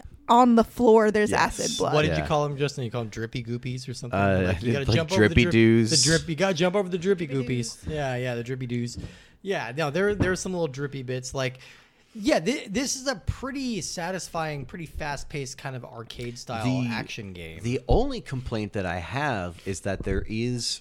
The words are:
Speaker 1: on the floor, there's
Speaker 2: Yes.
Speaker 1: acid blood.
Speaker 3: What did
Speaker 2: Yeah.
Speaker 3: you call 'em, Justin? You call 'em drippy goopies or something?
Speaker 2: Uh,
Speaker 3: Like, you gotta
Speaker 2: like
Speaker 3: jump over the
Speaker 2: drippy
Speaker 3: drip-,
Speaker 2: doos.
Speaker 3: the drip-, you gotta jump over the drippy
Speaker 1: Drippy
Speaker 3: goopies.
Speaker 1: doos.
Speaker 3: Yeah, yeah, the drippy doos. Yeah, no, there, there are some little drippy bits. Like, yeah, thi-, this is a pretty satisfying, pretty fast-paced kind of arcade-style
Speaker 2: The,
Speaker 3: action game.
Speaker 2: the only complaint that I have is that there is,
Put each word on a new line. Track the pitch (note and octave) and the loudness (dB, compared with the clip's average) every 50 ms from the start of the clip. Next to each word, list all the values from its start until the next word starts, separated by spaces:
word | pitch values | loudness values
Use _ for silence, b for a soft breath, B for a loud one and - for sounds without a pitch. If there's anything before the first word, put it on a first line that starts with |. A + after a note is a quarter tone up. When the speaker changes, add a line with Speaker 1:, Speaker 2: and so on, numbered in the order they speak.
| - - - - - - | -18 -18 -20 -8 2 4
Speaker 1:
on | A#3 A#3+ B3+ B3 A#3 | 6 8 8 8 8
the | A3+ A3 | 6 4
floor, | - - - A#3+ A#3+ A3 A3+ G#3+ G#3+ | 4 0 4 6 8 8 8 6 6
there's | - G#3+ G#3 G#3+ | 4 4 2 4
Speaker 2:
Yes. | G3 - E3 A#3+ - - | 4 2 2 2 0 -4
Speaker 1:
acid | - - - - | -4 -4 -2 -2
blood. | F#3 - D3 | 0 2 4
Speaker 3:
What | D3+ | 4
did | D3+ D#3 | 4 4
Speaker 2:
Yeah. | D#3+ D#3 | 2 0
Speaker 3:
you | D3 | 0
call | - D#3+ D3 D3 | 0 0 0 0
'em, | D3 C#3+ C3+ | 0 -2 -2
Justin? | C#3+ C#3 - C#3 B2+ | -2 -2 -2 -4 -6
You | A2 | -4
call | G#2 B2 | -4 -4
'em | A#2 G#2+ | -6 -6
drippy | G2+ A2+ A2+ A2+ - B2+ | -6 -6 -8 -6 -6 -6
goopies | A#2 A#2 A#2+ A#2+ - B2+ B2 B2+ B2+ - | -6 -4 -6 -6 -4 -6 -8 -8 -10 -10
or | A#2+ | -10
something? | - - A#2+ A#2 G2 | -10 -6 -2 0 2
Speaker 2:
Uh, | G2+ G2 F#2+ F#2 F#2 F2+ | 4 4 4 4 4 2
Speaker 3:
Like, | F2+ E2 | 0 0
you | G2+ A#2+ | 0 0
gotta | A#2 C#3 C3+ | 0 2 2
Speaker 2:
like | - A2 | 2 2
Speaker 3:
jump | B2 D#3+ D3+ | 2 2 2
over | F#3+ G3 | 4 6
the | G#3 G#3 E3 | 6 6 8
Speaker 2:
drippy | C3 A#2+ | 6 6
Speaker 3:
drip-, | - | 6
Speaker 2:
doos. | - A2+ A2+ A2+ A2+ A#2 A2+ A2 | 6 8 8 8 8 6 6 4
Speaker 3:
the | - C#3+ B2 C#3+ | 4 4 4 6
drip-, | E3 D#3+ D3+ E3 | 4 4 2 -2
you | D#3+ | -2
gotta | C#3+ F#3+ G3 | 0 2 2
jump | F#3 C#3+ F3 F3+ F3 | 2 2 2 2 2
over | G#3 G3 F3+ | 2 0 0
the | F3+ F3+ | -2 -2
drippy | D#3+ G3 G3+ F3 F3 | 0 0 0 0 -2
Speaker 1:
Drippy | C#3 C3+ C3+ B2 B2 B2+ B2 | -2 -2 -2 -2 0 -2 -2
Speaker 3:
goopies. | A#2+ - - - - | -2 -4 -8 -10 -8
Speaker 1:
doos. | - | -6
Speaker 3:
Yeah, | D#3 D3 C#3+ C3 B2+ | -4 -2 -2 -2 -2
yeah, | B2 B2+ B2+ A#2+ | -2 -2 -2 -4
the | A#2+ A#2 | -4 -4
drippy | A#2+ C3 B2+ C3 | -6 -6 -6 -6
doos. | A#2+ A#2+ A#2+ A#2+ A#2+ - B B B B B B B B B | -4 -4 -4 -4 -4 -6 B B B B B B B B B
Yeah, | - F#3+ F#3+ D#3 B2 A2+ B2 | -6 -4 -4 -4 -4 -4 -4
no, | D3+ D#3+ C#3+ | -2 -2 0
there, | C#3 F3 G3 G#3 G#3 | 0 2 2 2 2
there | F#3+ F#3 F#3 | 2 2 2
are | F#3 | 0
some | F3 - F#3+ | -2 -4 -4
little | F#3 F3 E3 D3+ | -4 -2 -4 -4
drippy | B2 C3+ D3 C#3 C3+ C#3 | -4 -6 -8 -6 -6 -8
bits. | B2+ B2 B2+ B2+ B2+ - | -6 -6 -6 -6 -6 -6
Like, | - C#3 C3 B2+ B2+ b b b b b b b b b b _ - | -4 -2 -2 -4 -4 b b b b b b b b b b _ -14
yeah, | A3+ G3 C4 D4+ G3+ | -4 2 2 2 4
thi-, | D#3 G3 C4+ D#4 - A3 | 2 0 0 -2 -4 -4
this | F#3 A#3+ C#4+ - - | -4 -2 -2 -2 -4
is | C4+ B3+ | -4 -4
a | C#4 B3+ E3+ - | -4 -4 -4 -6
pretty | - - - A#3+ C4+ B3+ C#4 C4 B3 A3+ F#3+ | -6 -6 -6 -8 -8 -6 -6 -4 -4 -4 -4
satisfying, | D3 - - F3+ E3 F3 F#3+ F3+ - - - E3+ D#3+ D#3 D3+ C#3+ C3+ | -6 -6 -6 -6 -6 -4 -6 -6 -8 -6 -6 -4 -4 -4 -4 -6 -8
pretty | - - F3+ E3 | -10 -10 -12 -12
fast-paced | - - - D#3 D3 C#3 C3+ - - - D3 C3+ B2 C3 - | -10 -8 -6 -6 -4 -6 -6 -8 -8 -8 -8 -8 -8 -10 -10
kind | - C#3 C3 | -10 -10 -8
of | B2 A#2+ | -10 -10
arcade-style | - - A#2 A2+ - - - B2 A#2+ A#2+ B2 - - A#2+ A2+ A2 | -12 -14 -14 -14 -14 -12 -10 -10 -10 -10 -12 -10 -8 -6 -2 -2
Speaker 2:
The, | B2+ B2+ B2+ B2 A#2+ | 0 0 0 -2 -2
Speaker 3:
action | A#2 A#2+ B2+ - - - G#2 G2 | -4 -6 -6 -8 -10 -12 -12 -12
game. | F#2 F2 E2+ D#2+ D#2+ E2 | -12 -12 -12 -12 -12 -6
Speaker 2:
the | G2+ A#2 B2 B2+ - | -4 -4 -4 -2 2
only | - B2 F3+ C4 C#4+ C4+ G#3+ | 4 4 4 4 2 -2 -6
complaint | - - C#3 B2+ B2+ - A#2+ G#2+ G#2+ G2+ | -8 -8 -8 -8 -6 -4 -4 -4 -4 -4
that | - A2 F#2 | -4 -4 -4
I | F2+ E2+ | -2 -4
have | F2+ E2+ E2 G#2+ C#3 D3+ D3 B2 G2+ F2 F2+ F2 F2 - | -6 -6 -6 -6 -4 -2 -2 -2 -2 -4 -6 -8 -8 -8
is | G2 G2 - | -8 -8 -4
that | - G2+ F#2+ - - | -4 -4 -4 -2 -2
there | G2+ F#2+ F#2+ F2+ | -2 -2 -2 -2
is, | - G#2+ A2 A#2 B2 B2 A#2+ A2+ - - - | -2 -4 -2 -2 -2 -2 -4 -4 -4 -6 -8